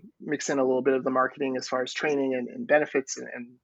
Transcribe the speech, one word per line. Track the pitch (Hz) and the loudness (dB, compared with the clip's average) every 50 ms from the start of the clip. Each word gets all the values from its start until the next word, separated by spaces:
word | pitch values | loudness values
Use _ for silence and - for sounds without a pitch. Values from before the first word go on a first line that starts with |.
| 185 233 _ _ | -16 -20 _ _
mix | - 156 147 139 - - | -4 -4 -4 -2 -2 0
in | 143 | 2
a | 139 131 | 2 4
little | 131 131 127 | 4 4 4
bit | 131 139 135 | 4 4 2
of | 131 127 | 2 2
the | 135 | 0
marketing | 131 131 131 127 - 143 139 131 131 | 2 2 2 0 0 -4 -4 -2 -2
as | 127 - | -4 -4
far | - 131 127 127 | -2 -2 -2 -2
as | 123 - | -2 -4
training | - - 151 143 139 135 131 131 | -2 0 0 2 2 2 0 0
and, | 127 120 | -2 -4
and | 120 - 127 117 | -6 -8 -10 0
benefits | - 147 151 147 - - 139 - - - | 4 4 4 4 2 0 -2 -2 -2 -10
and, | 127 123 - - | -10 -10 -12 -10
and, | 123 120 123 123 _ | -12 -14 -14 -18 _